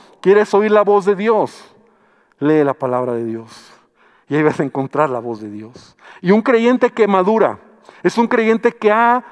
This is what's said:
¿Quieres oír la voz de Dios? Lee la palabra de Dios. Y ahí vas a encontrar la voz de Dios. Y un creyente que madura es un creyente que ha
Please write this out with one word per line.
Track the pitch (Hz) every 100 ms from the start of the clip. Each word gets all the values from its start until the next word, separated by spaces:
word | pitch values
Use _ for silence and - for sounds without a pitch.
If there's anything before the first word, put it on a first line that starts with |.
| - _
¿Quieres | 180 202 208
oír | 202 214
la | 208
voz | 202 202
de | 190 190
Dios? | 220 214 135 - - _ _ _ _ _ _ -
Lee | 143 156
la | 139
palabra | 131 131 123 123
de | 117
Dios. | 117 113 113 - - _ _ _ _ _ -
Y | 147
ahí |
vas | 151 147
a |
encontrar | 143 139 135 143 151
la | 127
voz | 117 110
de | 107
Dios. | 104 110 - - _ - -
Y | 175
un | 214
creyente | 220 233 240 254 247
que | - 208
madura | 196 185 220 151 104 - _ _ -
es | 175 226
un | 233
creyente | 240 220 220 233
que | 233 214
ha | 214 233 247 -